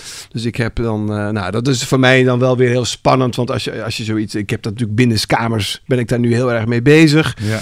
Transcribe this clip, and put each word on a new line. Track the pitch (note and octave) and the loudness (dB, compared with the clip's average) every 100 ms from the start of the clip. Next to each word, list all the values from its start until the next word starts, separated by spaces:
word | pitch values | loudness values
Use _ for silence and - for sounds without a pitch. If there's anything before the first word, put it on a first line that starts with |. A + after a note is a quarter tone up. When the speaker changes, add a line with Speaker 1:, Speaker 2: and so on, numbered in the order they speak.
| - - - | -18 -18 -12
Speaker 1:
Dus | A#2 A#2 | -8 -6
ik | - | -4
heb | A2+ - | -4 -2
dan, | A2+ G#2+ G#2+ | -4 -2 -2
eh, | G#2 G#2 | -4 -4
nou, | G#2+ F2+ | -4 -4
dat | A2 B2 | -2 -2
is | A#2+ | -2
voor | C3 C3 | 0 2
mij | B2+ C3 | 6 6
dan | B2+ B2 | 4 2
wel | B2+ B2 | 2 2
weer | B2 | 2
heel | B2 A2+ | 0 -2
spannend, | - C#3 C3 B2+ C3 | -2 2 2 2 -2
want | A#2+ | -4
als | A#2+ | -4
je, | C#3 A2+ | -6 -8
als | A2 - | -8 -6
je | |
zoiets, | A2 G#2+ A2 G#2+ | -4 -4 -2 -6
ik | G2 | -4
heb | A2+ | -6
dat | A#2 | -6
natuurlijk | G#2 G#2+ G#2+ | -6 -2 2
binnenskamers, | B2 G#2+ - A#2 A#2 A2 G2+ - - | 2 2 0 -2 0 -2 -4 -8 -2
ben | B2+ | -2
ik | A2+ | 0
daar | B2 | 0
nu | A#2+ | 0
heel | A#2 B2+ | 0 0
erg | A#2 A2 | -2 -2
mee | A#2+ | 2
bezig. | C3 D#3 D#3+ D#3 C3 - | 6 6 6 4 0 -4
Speaker 2:
Ja. | G#2+ A2 | -4 -4